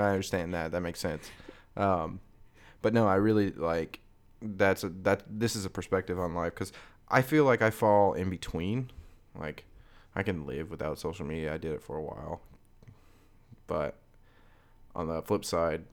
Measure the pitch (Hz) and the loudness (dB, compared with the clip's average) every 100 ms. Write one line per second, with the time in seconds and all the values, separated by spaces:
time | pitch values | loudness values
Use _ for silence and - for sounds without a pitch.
0 | 101 98 95 95 85 87 82 85 87 85 | 2 2 0 -2 -2 -2 -2 -2 -4 -4
1 | 90 78 - - - - - - 101 90 | -4 -6 -10 -18 -20 -20 -12 -2 2 2
2 | 80 92 - - - _ - - 113 117 | -2 -8 -14 -20 -20 _ -20 -2 2 4
3 | 107 95 110 107 98 - 82 82 78 - | 4 6 6 4 2 0 -2 0 -2 -10
4 | - _ _ - 110 95 98 95 98 92 | -20 _ _ -14 -8 2 4 4 -2 -2
5 | 95 98 - 107 113 110 95 - - 95 | 0 0 0 -2 -2 -2 -6 -6 -2 0
6 | 92 90 87 85 85 - 95 - - - | 0 -2 -2 -2 -4 -4 -8 -10 -20 -18
7 | - 127 131 151 139 117 110 - 110 104 | 0 2 4 4 6 6 4 4 6 6
8 | 98 - 95 90 - 82 90 120 127 - | 6 4 -2 -4 -6 -4 -2 -4 -6 -12
9 | - - _ - 78 76 - - - - | -20 -20 _ -12 -10 -10 -16 -20 -20 -20
10 | - - 98 87 73 67 80 80 73 73 | -12 -6 -2 -2 -4 -6 -6 -6 -4 -4
11 | 76 92 73 80 78 80 82 76 - 78 | -6 -6 -6 -4 -4 -4 -6 -8 -8 -8
12 | 76 - 78 85 - - - - - - | -8 -10 -10 -10 -12 -20 -20 -20 -20 -20
13 | - - _ _ - - - 80 73 - | -20 -20 _ _ -20 -16 -6 -2 -4 -6
14 | _ - - _ - - _ - - - | _ -20 -20 _ -20 -20 _ -20 -14 -8
15 | 80 82 - 85 - 87 82 82 87 | -4 -4 -2 -2 0 0 0 -2 -6